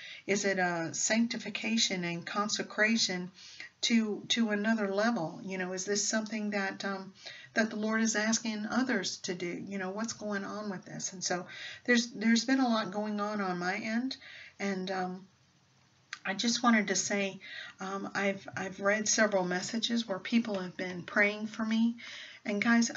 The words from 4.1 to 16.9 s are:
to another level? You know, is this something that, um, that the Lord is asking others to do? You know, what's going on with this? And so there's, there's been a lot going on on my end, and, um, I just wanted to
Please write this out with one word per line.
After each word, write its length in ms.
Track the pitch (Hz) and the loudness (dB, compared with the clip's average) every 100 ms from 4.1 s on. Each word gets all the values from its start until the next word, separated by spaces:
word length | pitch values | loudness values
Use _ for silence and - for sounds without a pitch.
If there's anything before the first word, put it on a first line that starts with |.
| 202 - | 0 0
to 220 | 240 226 | 2 2
another 440 | 208 208 226 196 | 2 2 2 2
level? 460 | 196 220 233 156 175 | 4 2 2 -2 -6
You 140 | 190 190 | -6 -4
know, 140 | 180 | -4
is 120 | 185 | -4
this 240 | 196 208 - | 0 0 2
something 420 | 220 214 220 208 | 0 -2 -4 -2
that, 340 | 202 196 202 196 | -2 -2 -2 -4
um, 260 | 190 190 - - - - | -4 -8 -14 -18 -18 -4
that 160 | - 220 | 0 0
the 80 | 214 | 0
Lord 240 | 220 220 | 0 2
is 160 | 226 208 | 2 2
asking 500 | 214 226 226 214 214 | 2 2 0 -4 -2
others 480 | 233 262 214 180 - | 0 2 2 0 -4
to 160 | - | -6
do? 120 | 175 175 | -4 -4
You 300 | 175 185 196 | -4 -6 -4
know, 140 | 185 | -4
what's 240 | 196 233 | -4 -6
going 280 | - 208 202 | -6 -4 -4
on 280 | 196 202 208 | -4 -6 -6
with 160 | 180 - | -8 -8
this? 260 | - - | -10 -8
And 100 | 185 | -6
so 240 | - 180 180 - - - | -4 -4 -6 -12 -12 -6
there's, 260 | - 240 233 | 2 2 2
there's 340 | - 226 226 - | 0 2 4 4
been 140 | 269 | 2
a 80 | 247 | 4
lot 240 | 220 185 | 2 0
going 280 | 208 214 208 | -2 -2 -2
on 220 | 208 208 | -2 -2
on 160 | 190 180 | -2 -2
my 180 | 175 202 | -2 -2
end, 400 | 226 226 262 - - - - - | -2 -2 -2 -4 -12 -18 -18 -6
and, 320 | 202 190 185 | -2 -2 -2
um, 360 | 190 185 185 185 _ _ _ _ _ _ _ _ - | -2 -2 -6 -12 _ _ _ _ _ _ _ _ -10
I 80 | - | -6
just 300 | 196 240 233 | -2 0 2
wanted 260 | 240 220 | 6 6
to 80 | 190 | 4